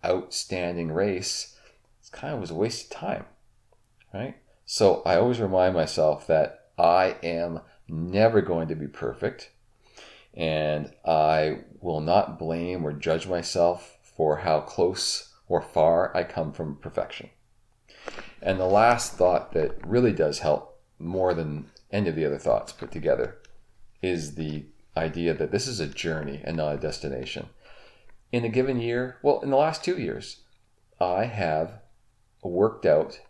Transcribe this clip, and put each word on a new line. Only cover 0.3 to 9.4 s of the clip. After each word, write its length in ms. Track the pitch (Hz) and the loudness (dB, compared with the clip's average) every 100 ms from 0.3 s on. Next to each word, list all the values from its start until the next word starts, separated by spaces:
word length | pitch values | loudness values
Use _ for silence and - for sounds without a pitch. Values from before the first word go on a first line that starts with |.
| - - 92 87 87 82 | -10 -6 -4 -4 -4 -4
race, 680 | 80 101 92 - - - - _ _ _ _ | 0 0 -2 -6 -8 -10 -16 _ _ _ _
it's 100 | - | -20
kind 240 | - 139 | -14 -10
of 60 | 135 | -8
was 100 | 85 | -6
a 40 | |
waste 320 | 82 110 - - | -2 -2 -2 -12
of 120 | - | -10
time, 280 | - - - _ _ _ _ _ _ _ _ | -6 -6 -8 _ _ _ _ _ _ _ _
right? 240 | 98 135 - _ _ - | -10 -10 -12 _ _ -8
So 340 | - 98 - 85 | 4 6 6 2
I 100 | 87 | 4
always 240 | 120 120 | 4 2
remind 340 | 101 95 92 | 0 4 4
myself 520 | 90 78 - 78 73 - | 2 0 2 2 2 2
that 440 | 80 71 - _ - | 2 2 -4 _ 2
I 400 | 85 90 92 - | 4 6 2 0
am 380 | 85 85 85 82 - _ - | -6 -4 -4 -6 -12 _ -12
never 540 | 80 87 98 113 110 | -8 -2 4 6 4
going 260 | 90 85 80 | 2 -2 -2
to 80 | |
be 140 | 78 73 | -6 -8
perfect, 640 | - 60 - 107 - | -6 -6 -4 -6 -6